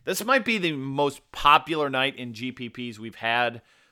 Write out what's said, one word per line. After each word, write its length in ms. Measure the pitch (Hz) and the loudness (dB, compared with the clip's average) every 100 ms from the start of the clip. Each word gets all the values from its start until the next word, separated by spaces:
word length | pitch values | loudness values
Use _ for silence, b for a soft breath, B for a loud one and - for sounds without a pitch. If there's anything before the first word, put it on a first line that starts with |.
this 180 | - 185 | -6 -4
might 180 | 214 269 | 0 2
be 140 | 226 220 | 2 0
the 160 | 170 | -2
most 580 | 143 135 139 143 - _ | -4 -4 0 0 -2 _
popular 580 | - 143 151 - 156 143 | 2 6 6 4 -2 0
night 280 | 131 135 123 | 0 -2 -2
in 160 | 123 | -10
G 180 | 110 127 | -8 -8
P 160 | 127 120 | -8 -12
Ps 320 | - 120 107 | -10 -10 -10
we've 160 | 110 | -14
had 460 | - 113 120 120 117 - _ _ | -6 0 0 0 -4 -14 _ _